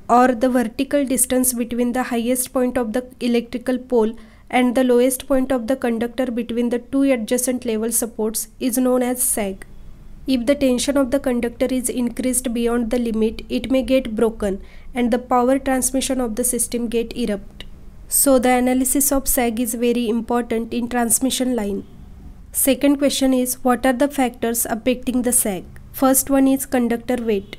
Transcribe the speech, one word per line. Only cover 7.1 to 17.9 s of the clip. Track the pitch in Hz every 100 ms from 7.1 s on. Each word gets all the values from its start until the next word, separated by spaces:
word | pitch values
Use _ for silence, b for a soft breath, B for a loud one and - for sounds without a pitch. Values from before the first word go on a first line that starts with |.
| 254 214 247 254 254
level | 240 214 226
supports | 233 233 226 220 226 - -
is | 254 262
known | 254 254
as | 247 247
sag. | - 233 202 196 - - - - - - -
If | 254 233
the | 285
tension | 269 247 285 277
of | 254
the | 277
conductor | 269 240 240 - 254
is | 254 233
increased | 254 240 233 247 254 254
beyond | 233 233 240 226
the | 247
limit, | 233 220 220 226 -
it | 247 226
may | 262
get | 233 262 262 214
broken | 226 220 202 190 B B B
and | 247 240
the | 247
power | 247 247 240 269
transmission | 269 262 247 269 247 262
of | 247 214
the |
system | 247 240 - 233 233
get | 226 226 226
erupt. | 220 202 - - - - -